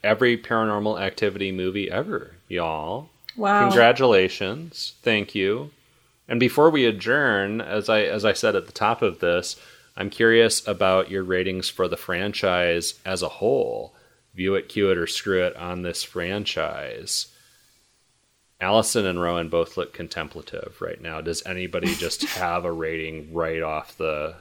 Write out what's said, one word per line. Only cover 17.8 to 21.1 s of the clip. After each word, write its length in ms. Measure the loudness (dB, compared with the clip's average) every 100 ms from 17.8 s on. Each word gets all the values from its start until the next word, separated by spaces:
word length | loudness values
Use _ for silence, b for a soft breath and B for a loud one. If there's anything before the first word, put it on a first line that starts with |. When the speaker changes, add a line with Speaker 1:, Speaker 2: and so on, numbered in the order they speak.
| b _ _ _ _ _ _ -4
Speaker 1:
Allison 460 | 2 4 4 2 0
and 140 | 0
Rowan 260 | 0 -2 0
both 280 | 0 0 -2
look 180 | -8
contemplative 840 | -8 -12 -8 -10 -10 -14 -12 -12 -10
right 200 | -10 -10
now. 200 | -10